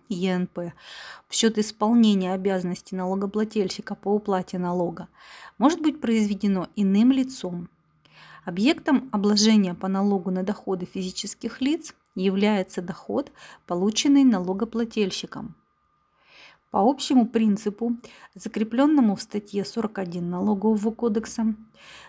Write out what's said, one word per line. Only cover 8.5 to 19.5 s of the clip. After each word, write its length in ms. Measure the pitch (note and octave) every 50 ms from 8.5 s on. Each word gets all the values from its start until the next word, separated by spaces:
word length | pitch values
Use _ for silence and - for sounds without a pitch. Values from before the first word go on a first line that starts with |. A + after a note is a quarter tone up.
| F3 F#3 G#3 C4+ E4 - - - C#4 B3+ C4 -
обложения 640 | - G#3 G3 G#3 G#3 G#3 G#3+ A3 A3 G#3+ G3 F3+ F3
по 140 | - - F#3+
налогу 420 | F#3+ G3 G3+ G3+ G3+ F#3+ F3 G3
на 120 | F#3 F#3
доходы 440 | F#3+ G3 G3+ - - - F#3+ F3+ F3+
физических 720 | - - G3 F#3 F#3 - - - G3+ - - - A3+ - -
лиц 340 | B3+ C#4 D#4 E4 D#4 - - _ _ _ _
является 680 | - F#3 G3 F#3+ G3 G3+ G#3 G#3+ G3 F#3 - - -
доход, 480 | F3+ F3 E3+ - - - G3+ A#3+ C#4+ - _ - - - - _ _
полученный 580 | - F3+ F3 F#3 G#3+ G#3+ - - D4 C#4 C#4 C#4
налогоплательщиком. 1300 | C4 A3 F#3 F3+ F3+ F#3+ G3 A#3 A3+ - A3+ A#3 A3+ - G#3+ G#3 F#3 - - - - - - - - - _ _ _ _ _ _ _ _ _ _ _ _ _ _ _ _ - - - - _ _ _
По 100 | - G3
общему 460 | G3 A#3+ C#4+ C4 - - D4 B3+ A3+
принципу, 680 | A3 - A3+ A3 G#3+ G3 F#3+ - G#3 G3+ - A3+ A#3+ A#3+ A#3 - - - - - - _
закрепленному 800 | F#3 - G#3+ - G#3+ A3 A3 A3+ A#3+ C#4 D4+ D#4 D4 A#3+ G#3 G3
в 80 | -
статье 420 | - - - G#3 G#3 -